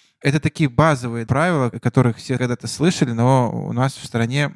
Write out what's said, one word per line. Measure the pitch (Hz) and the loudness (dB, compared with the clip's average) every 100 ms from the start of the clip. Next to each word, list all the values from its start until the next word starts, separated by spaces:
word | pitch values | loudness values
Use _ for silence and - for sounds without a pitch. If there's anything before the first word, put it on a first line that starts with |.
| _ _ | _ _
Это | 139 151 | -2 0
такие | 156 - 147 | -2 0 0
базовые | 120 160 139 120 117 113 | 4 4 2 -2 -6 -2
правила, | 127 175 160 123 | 0 0 0 -2
о | 117 | -2
которых | 123 - 123 110 | 0 2 2 0
все | - 123 | -4 -4
когда-то | 123 123 113 | -2 -4 -6
слышали, | - 160 - 131 | 0 0 2 -2
но | 117 123 135 120 | 2 2 4 2
у | 117 95 | -4 -4
нас | 117 135 - | -2 -2 -4
в | - | -8
стране, | 117 117 139 147 | -2 -2 0 -4